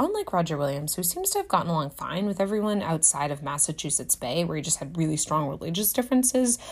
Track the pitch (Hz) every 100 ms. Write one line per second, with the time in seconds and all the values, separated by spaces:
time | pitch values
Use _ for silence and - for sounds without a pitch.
0 | 302 427 403 180 165 151 143 143 151 -
1 | 180 - 381 403 381 175 165 165 143 -
2 | - 170 202 196 196 214 208 202 165 160
3 | - 143 143 143 143 143 - 156 147 -
4 | 131 - 123 147 170 160 151 - 139 170
5 | 160 151 - 156 143 151 - 170 - -
6 | 247 254 254 254 254 240 -